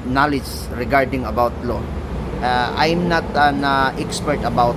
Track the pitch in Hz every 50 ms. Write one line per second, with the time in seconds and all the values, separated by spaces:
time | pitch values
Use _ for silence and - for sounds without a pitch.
0 | 117 123 131 139 143 147 143 131 107 - - - - - - 117 123 113 139 139
1 | 135 123 135 127 123 110 110 123 120 120 - - 120 120 110 113 120 - - -
2 | - - - - - - - - 120 123 123 123 120 117 - 131 151 160 170 175
3 | 175 175 165 165 - - - 143 147 143 143 143 143 139 135 135 135 131 - 143
4 | - - - - - 151 143 - 120 117 117 123 120 120 117